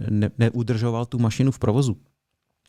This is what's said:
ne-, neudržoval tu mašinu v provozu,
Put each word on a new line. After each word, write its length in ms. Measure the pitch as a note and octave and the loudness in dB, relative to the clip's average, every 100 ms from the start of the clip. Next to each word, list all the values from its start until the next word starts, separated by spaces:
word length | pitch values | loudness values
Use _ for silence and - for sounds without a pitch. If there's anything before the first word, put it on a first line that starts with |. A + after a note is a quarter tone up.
| G#2+ | -2
ne-, 220 | G#2 G#2 - | 0 0 2
neudržoval 680 | A#2 A#2+ A2+ A2+ A#2+ A2+ A#2+ | 0 0 -2 -2 -2 -2 -4
tu 140 | A#2+ | -2
mašinu 320 | A2+ - C3 | 0 2 0
v 80 | - | 0
provozu, 380 | B2 A2+ C3+ G2+ _ _ _ _ _ _ | 0 0 0 -4 _ _ _ _ _ _